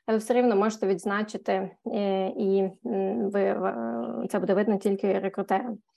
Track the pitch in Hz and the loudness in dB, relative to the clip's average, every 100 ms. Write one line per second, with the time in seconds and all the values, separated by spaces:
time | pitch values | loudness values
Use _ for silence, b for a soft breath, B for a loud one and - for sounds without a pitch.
0 | - 220 220 247 247 196 214 220 190 185 | -2 0 2 4 4 4 2 2 0 0
1 | 208 202 214 196 - 190 190 - 233 220 | 0 -2 -2 -6 -2 -2 -2 -8 -6 -2
2 | 202 190 190 - 196 196 190 - 240 196 | 0 0 -2 0 2 2 2 -4 -4 -2
3 | 190 233 202 202 196 208 190 233 233 233 | -2 -2 0 0 0 0 -2 -4 -6 -6
4 | 233 - - 202 214 190 214 196 208 196 | -6 -6 -4 -2 2 2 2 0 0 0
5 | 202 190 190 202 196 196 240 208 _ | 0 0 -2 -4 -2 -2 -2 -10 _